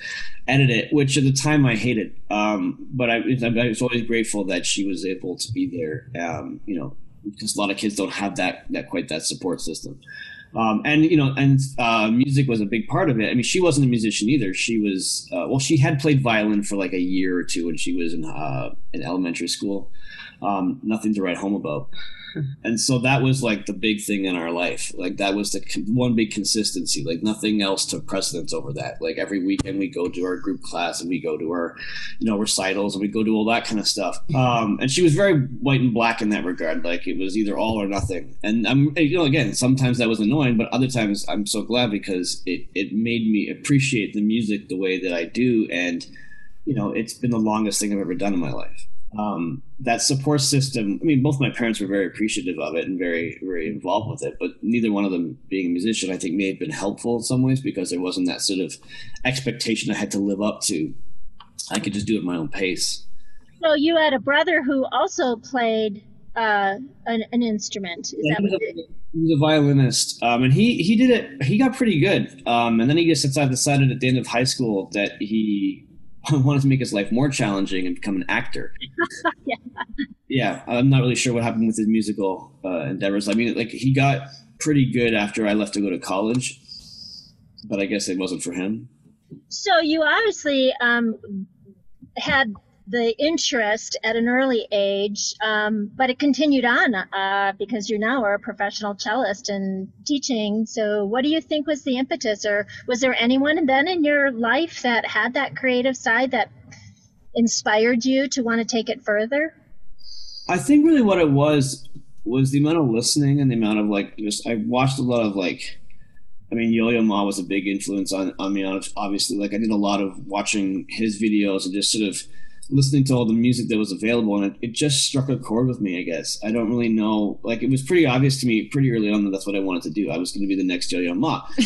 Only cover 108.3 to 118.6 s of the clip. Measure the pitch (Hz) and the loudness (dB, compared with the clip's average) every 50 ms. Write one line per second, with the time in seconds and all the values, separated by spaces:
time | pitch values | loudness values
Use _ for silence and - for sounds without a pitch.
108.3 | - 277 233 233 226 233 226 226 254 226 220 - 220 - - - 208 208 220 226 | -2 -2 -2 0 0 0 0 0 -2 -2 -2 -2 -6 -4 -2 0 0 0 0 0
109.3 | 277 285 311 320 - - - _ - - - - - - - - - - - - | 0 -2 -2 -2 -4 -12 -20 _ -14 -10 -8 -8 -8 -8 -10 -10 -10 -10 -10 -10
110.3 | - - - - 175 185 139 - 294 294 294 330 320 277 233 202 190 180 165 151 | -12 -12 -4 -2 -2 0 4 6 6 8 8 8 6 6 6 6 6 6 6 6
111.3 | 135 139 143 151 151 147 131 135 - - - - - - - - - - - 107 | 6 6 6 6 4 4 2 0 -2 -6 -8 -10 -10 -12 -12 -14 -12 -8 -4 -2
112.3 | 120 135 135 135 139 143 147 151 165 170 151 123 113 113 120 - - 151 143 139 | 2 2 2 4 4 2 4 4 4 4 4 4 2 2 2 2 2 4 4 4
113.3 | 139 143 139 131 120 117 110 104 107 107 104 104 104 101 95 - - - 107 104 | 4 4 4 4 4 4 2 2 2 2 2 2 2 0 0 -2 -6 -6 -4 -4
114.3 | 104 - - - 117 107 107 117 120 127 135 135 135 139 127 123 120 117 113 104 | -4 -4 -2 -2 -2 -2 0 0 2 2 2 2 2 0 0 2 2 2 2 2
115.3 | 95 98 92 85 - - - - - - - - - - - - - - - - | 0 0 -2 -2 -2 -4 -8 -8 -8 -8 -8 -10 -10 -10 -12 -14 -16 -16 -12 -10
116.3 | - - - - - 117 117 113 113 113 113 117 120 117 110 110 101 101 101 101 | -10 -12 -8 -6 -4 0 2 2 2 4 4 4 4 4 4 4 2 2 0 0
117.3 | 98 98 90 82 98 98 92 101 98 98 - - 98 101 95 - 98 95 95 92 | -2 -4 -4 -2 -4 -2 -2 -2 -4 -2 -4 -4 -4 -4 -2 -2 -2 -2 -2 -4
118.3 | - - 95 98 101 98 | -4 -4 -4 -4 -2 -2